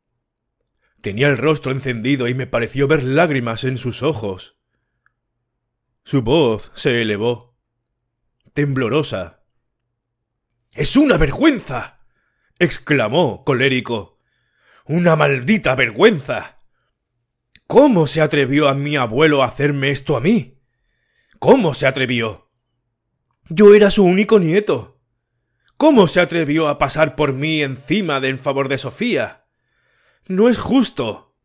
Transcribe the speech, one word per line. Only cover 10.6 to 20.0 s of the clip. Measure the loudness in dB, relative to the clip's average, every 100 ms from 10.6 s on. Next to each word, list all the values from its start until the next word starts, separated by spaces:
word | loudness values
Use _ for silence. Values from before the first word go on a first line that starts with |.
| _
«¡Es | -6 0 2
una | 4 2
vergüenza!», | 0 2 0 0 -4 -10 -12 _ _ _ _ _ _ -4
exclamó, | -2 -2 -2 -2 0 0 -2 -2
colérico. | -4 0 0 -2 -4 -8 -10 _ _ _ _ _ _ _ -6
«¡Una | 0 2
maldita | 2 0 0 0 0 0 0
vergüenza! | -2 2 2 2 -4 -8 -10 _ _ _ _ _ _ _ _ _ _ _ 0
¿Cómo | 4 6 4 0
se | 0
atrevió | 0 0 0 2 0
a |
mi | 0 -4 -4
abuelo | -2 2 2 2
a | 0
hacerme | 0 -2 -2 -2
esto | -4